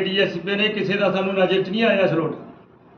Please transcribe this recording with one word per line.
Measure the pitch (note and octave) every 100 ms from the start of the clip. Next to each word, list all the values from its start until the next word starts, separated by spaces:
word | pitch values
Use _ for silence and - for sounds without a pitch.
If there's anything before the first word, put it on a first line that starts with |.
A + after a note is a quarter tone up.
ਡੀ | F#3+ G3
ਐਸ | F#3 E3+
ਪੀ | F3
ਨੇ, | G3+ G#3+
ਕਿਸੇ | G#3 F3 G3+
ਦਾ | G3
ਸਾਨੂੰ | F#3+ F#3+
ਨਜ਼ਰ | F#3+ F3 F#3+
'ਚ | F#3+
ਨਹੀਂ | G#3+
ਆਇਆ | A3+ G3 F3+
ਸਲੋਟ। | D#3+ D3 - - - - - -